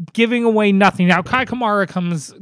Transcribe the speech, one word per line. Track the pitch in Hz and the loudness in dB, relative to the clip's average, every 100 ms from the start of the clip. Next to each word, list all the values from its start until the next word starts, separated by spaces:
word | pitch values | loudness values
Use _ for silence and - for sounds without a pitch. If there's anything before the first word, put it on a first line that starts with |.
| 165 | -8
giving | - 233 240 | -2 0 2
away | 233 214 208 | 0 2 2
nothing. | 196 196 - 180 | 4 2 2 2
Now, | 175 | 2
Kai | - 254 254 | 0 -2 -2
Kamara | 254 226 208 190 | -4 -2 0 -2
comes, | 185 175 170 - - | -4 -4 -4 -8 -16